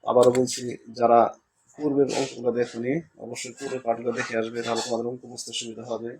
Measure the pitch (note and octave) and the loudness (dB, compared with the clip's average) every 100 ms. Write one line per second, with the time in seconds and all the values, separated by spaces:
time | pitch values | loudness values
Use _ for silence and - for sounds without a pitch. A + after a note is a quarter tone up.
0 | - A#2+ B2 B2+ B2+ - B2 - A2+ A2 | 4 6 6 6 0 -4 -8 -10 -14 0
1 | A#2 A#2 A2 - _ _ _ - D3 C#3 | 6 8 6 0 _ _ _ -4 0 2
2 | C3 C3 C3 A#2+ A#2+ A#2 A#2+ A2+ B2 D#3 | 2 2 -2 -2 -2 0 -2 -2 -4 -4
3 | D#3+ _ A2+ A#2+ B2 A2+ C3+ B2+ A#2 A#2 | -6 _ -14 -12 -12 -10 -8 -6 -2 -2
4 | A#2+ A#2 A#2+ A#2 A2+ A#2 A#2 A#2 A#2 A#2 | -2 -4 -2 -2 -2 -4 -2 -4 -2 -4
5 | A#2+ B2 A#2+ A#2+ - A#2 A#2 A2 A#2 A2+ | -4 -8 -12 -14 -10 -8 -8 -12 -8 -6
6 | A#2 | -6